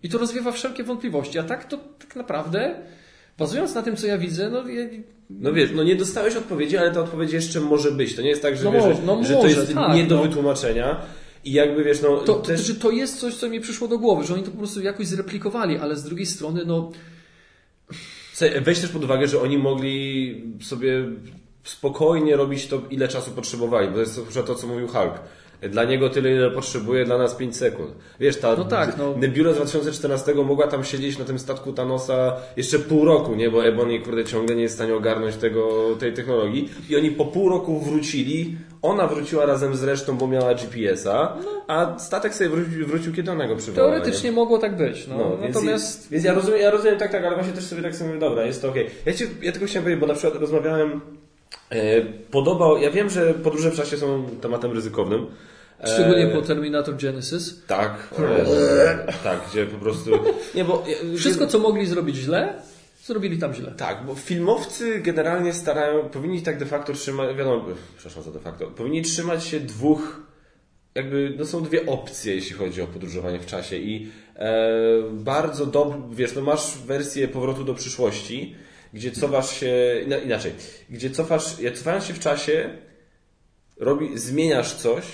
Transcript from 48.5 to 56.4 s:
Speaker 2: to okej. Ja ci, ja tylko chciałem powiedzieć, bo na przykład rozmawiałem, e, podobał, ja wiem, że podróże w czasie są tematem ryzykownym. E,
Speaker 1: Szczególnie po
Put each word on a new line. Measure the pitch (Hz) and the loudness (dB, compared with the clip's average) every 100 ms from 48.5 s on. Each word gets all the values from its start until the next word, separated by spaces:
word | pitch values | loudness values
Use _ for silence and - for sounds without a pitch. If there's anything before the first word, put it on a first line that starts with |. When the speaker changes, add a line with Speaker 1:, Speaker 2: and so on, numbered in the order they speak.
| 131 | -2
Speaker 2:
to | 135 | -2
okej. | 131 113 - - | -2 -4 -2 -4
Ja | |
ci, | 180 233 87 | -2 -4 -4
ja | 170 | -6
tylko | 175 196 | -4 -4
chciałem | 202 | -2
powiedzieć, | 170 160 | 0 0
bo | 147 | 0
na | |
przykład | 147 165 - | 2 0 0
rozmawiałem, | 151 156 156 160 151 143 - - _ _ _ - _ | 0 0 2 2 2 0 -10 -20 _ _ _ -20 _
e, | 113 107 113 110 - - | 0 4 4 2 -6 -2
podobał, | 139 139 180 165 147 | 2 2 6 6 6
ja | 143 | 4
wiem, | 170 208 | 2 0
że | 180 165 | 2 2
podróże | 160 160 151 160 | 4 0 2 0
w | 156 | 0
czasie | 143 143 | -2 -2
są | 143 139 127 113 | 0 0 -4 -6
tematem | 117 117 120 | -4 -2 -2
ryzykownym. | 117 110 110 95 107 - - - - - _ | -2 -4 -2 0 0 -2 -12 -20 -20 -20 _
E, | - | 0
Speaker 1:
Szczególnie | 185 180 175 165 | 4 6 6 6
po | 156 | 2